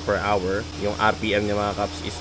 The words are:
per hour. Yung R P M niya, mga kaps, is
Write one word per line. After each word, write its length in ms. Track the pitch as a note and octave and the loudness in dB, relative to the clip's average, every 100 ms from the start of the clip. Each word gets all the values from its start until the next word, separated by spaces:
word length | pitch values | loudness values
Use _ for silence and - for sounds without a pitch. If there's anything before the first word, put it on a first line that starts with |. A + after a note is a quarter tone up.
| F2+ | 0
per 100 | F#2+ | 0
hour. 400 | G2+ G2+ F#2 G2 A#2+ - | 2 2 2 -2 -4 -4
Yung 140 | G2+ G2+ | -4 2
R 100 | G#2+ A2 | 2 2
P 160 | A2 | 2
M 100 | G2+ | 2
niya, 140 | G#2 G#2 | 2 2
mga 180 | G#2 G2 | 0 0
kaps, 160 | G2 G2 G2 | -2 -4 -8
is 80 | - | -4